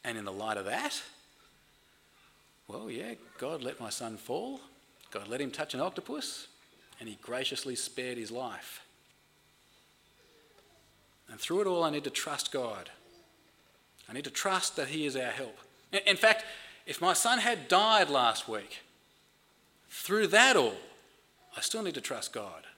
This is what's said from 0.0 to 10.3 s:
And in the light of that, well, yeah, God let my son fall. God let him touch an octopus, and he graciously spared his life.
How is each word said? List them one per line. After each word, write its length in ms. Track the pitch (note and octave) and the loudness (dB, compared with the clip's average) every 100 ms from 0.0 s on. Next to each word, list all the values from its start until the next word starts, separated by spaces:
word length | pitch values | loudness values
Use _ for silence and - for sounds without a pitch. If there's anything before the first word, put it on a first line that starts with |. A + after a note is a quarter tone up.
And 140 | A#2+ A2+ | -8 -8
in 80 | G2+ | -8
the 60 | |
light 260 | G2 G#2+ G#2 | -6 -4 -4
of 80 | F#2+ | -4
that, 340 | C#3+ D4 - - - _ _ _ _ _ _ _ _ _ _ _ _ _ _ _ | -4 -4 -6 -10 -20 _ _ _ _ _ _ _ _ _ _ _ _ _ _ _
well, 240 | - A2 | -14 -10
yeah, 240 | A#2+ G#3 A#3 - - | -10 -10 -12 -18 -10
God 240 | C3 D#3+ | -8 -6
let 160 | B2 - | -8 -8
my 100 | A#2 | -8
son 260 | - A#2 A2 | -8 -8 -10
fall. 440 | - C#3+ A#3 C4+ - - _ _ - | -6 -6 -6 -10 -14 -20 _ _ -12
God 180 | G2 G2+ | -12 -8
let 140 | B2 | -6
him 80 | C#3 | -6
touch 240 | - D3+ | -4 -6
an 60 | B2+ | -2
octopus, 680 | E3+ F3+ - D4 - - - _ _ _ _ - | -4 -4 -8 -8 -8 -10 -14 _ _ _ _ -16
and 100 | A2+ | -14
he 80 | G2+ | -14
graciously 560 | - B2 C3+ C3 C#3 A#2+ | -8 -4 -4 -4 -6 -6
spared 440 | - - B2+ A#2+ | -6 -6 -6 -6
his 100 | G#2+ | -8
life. 560 | A#2 B2+ G2+ - - - _ _ _ _ _ _ _ _ _ _ _ _ _ _ | -6 -8 -8 -14 -18 -20 _ _ _ _ _ _ _ _ _ _ _ _ _ _